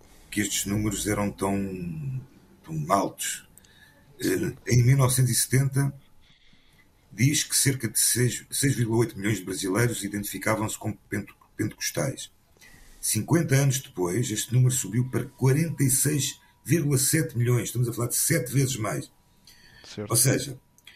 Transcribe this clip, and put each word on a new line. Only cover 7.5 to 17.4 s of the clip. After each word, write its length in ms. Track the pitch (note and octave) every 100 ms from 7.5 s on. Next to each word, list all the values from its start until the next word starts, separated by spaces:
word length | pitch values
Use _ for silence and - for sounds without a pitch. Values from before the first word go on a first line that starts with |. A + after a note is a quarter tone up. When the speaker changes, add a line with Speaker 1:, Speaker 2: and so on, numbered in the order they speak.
| -
Speaker 1:
cerca 320 | C#3 C3 A2
de 100 | -
seis, 480 | - A2+ B2 - -
seis 240 | - C#3 B2+
vírgula 240 | A2+ A2+
oito 180 | A2+ G2
milhões 200 | G#2 G2+
de 80 | F#2+
brasileiros 580 | F#2 F#2+ G2+ A#2+ A2
identificavam-se 760 | G2+ G2+ G2+ F#2 G#2 G#2+ G#2+ -
como 180 | A2 - -
pente-, 240 | G#2 - - _ -
pentecostais. 760 | G#2+ - - - D2+ - - _ _ _ - - - -
Cinquenta 560 | - G#2+ - E3+ D#3+ C3+
anos 240 | C#3+ B2+
depois, 500 | - - F2 G2 B2+
este 240 | G#2+ -
número 180 | B2 B2+
subiu 380 | B2+ F#2+ A2+ B2+
para 140 | A2+
quarenta 600 | - - C3 C#3 E3 -
e 60 | C3+
seis 500 | B2 C#3+ D3+ - - _ _
vírgula 340 | - E3+ C#3+ C3
sete 400 | - E3 -
milhões. 280 | A2+